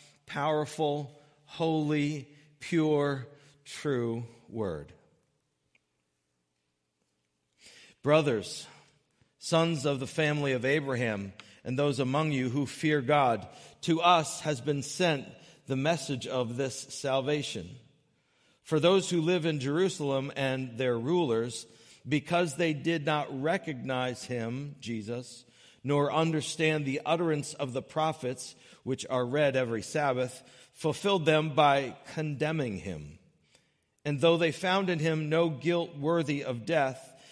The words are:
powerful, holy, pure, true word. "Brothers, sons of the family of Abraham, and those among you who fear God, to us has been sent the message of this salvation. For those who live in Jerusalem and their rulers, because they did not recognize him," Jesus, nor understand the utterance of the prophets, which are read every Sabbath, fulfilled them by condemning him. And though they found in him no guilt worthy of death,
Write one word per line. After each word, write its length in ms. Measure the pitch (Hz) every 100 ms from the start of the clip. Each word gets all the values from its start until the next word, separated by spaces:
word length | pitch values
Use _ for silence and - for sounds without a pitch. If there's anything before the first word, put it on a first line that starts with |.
| - _ -
powerful, 840 | 143 147 151 151 - 151 147 143 - - _ -
holy, 840 | - 165 160 147 151 147 151 127 - - _
pure, 680 | - 170 156 147 143 139 117 - - _ -
true 600 | - 151 127 117 117 117 - -
word. 420 | 113 101 76 73 - _ _ _ _ _ _ _ _ _ _ _ _ _ _ _ _ _ _ _ _ _ _ _ _ _ _ - - - _
"Brothers, 640 | 135 151 147 113 92 - - - - _ _ _ _ _
sons 480 | - 165 165 160 143
of 140 | 135
the 80 | 127
family 460 | - 156 147 143
of 120 | 127 127
Abraham, 680 | 151 139 123 120 104 98 - - -
and 140 | - 127
those 220 | 147 131
among 320 | 127 139 156
you 180 | 139 127
who 160 | 131 143
fear 360 | - 160 151
God, 460 | 120 147 139 110 92 - - -
to 200 | - 160
us 400 | 170 175 151 -
has 180 | 156 139
been 220 | 131 143
sent 460 | - - 180 143 110 - - - -
the 80 | 135
message 520 | 143 170 - 131 -
of 300 | 127 117 120
this 180 | 135 - -
salvation. 800 | - 139 135 135 147 - 107 87 120 - _ _ _ _ _ _ _
For 160 | - 156
those 300 | 165 190 -
who 120 | 175
live 240 | 160 180 160
in 140 | 151
Jerusalem 720 | 131 151 185 - 143 135 139 -
and 420 | 135 131 131 113
their 200 | 131 117
rulers, 720 | 123 175 156 113 120 - - - - - 123
because 480 | 147 143 175 175 139
they 180 | 165
did 320 | 147 147 165 147
not 360 | 151 143 135
recognize 840 | 147 185 165 131 127 127 127 120
him," 520 | - 123 113 127 143 143
Jesus, 680 | 107 117 104 120 127 - - _ - _
nor 280 | 127 143 143
understand 760 | 160 165 156 143 - 160 156 135
the 160 | 135 -
utterance 480 | 165 170 151 147
of 200 | - 139
the 80 | 123
prophets, 720 | 104 160 156 151 127 127 - - - -
which 220 | 120 131 -
are 160 | 131 123
read 300 | 147 143 131
every 280 | 123 113
Sabbath, 580 | - 156 147 127 127 - - - -
fulfilled 520 | - 160 - 202 196 151
them 280 | 156 156
by 420 | 139 147 139 127 - - -
condemning 640 | 156 139 151 160 127 95
him. 400 | 98 80 73 82 _ _ _ _ _ _ _ _
And 160 | 147 143
though 180 | 165 165
they 140 | 165
found 380 | - 185 190 185
in 80 | 170
him 320 | 160 156 151
no 200 | 156 170
guilt 460 | 135 143 170 170 143
worthy 480 | 143 170 156 143
of 220 | 131 120 110
death, 420 | 160 135 127 - - -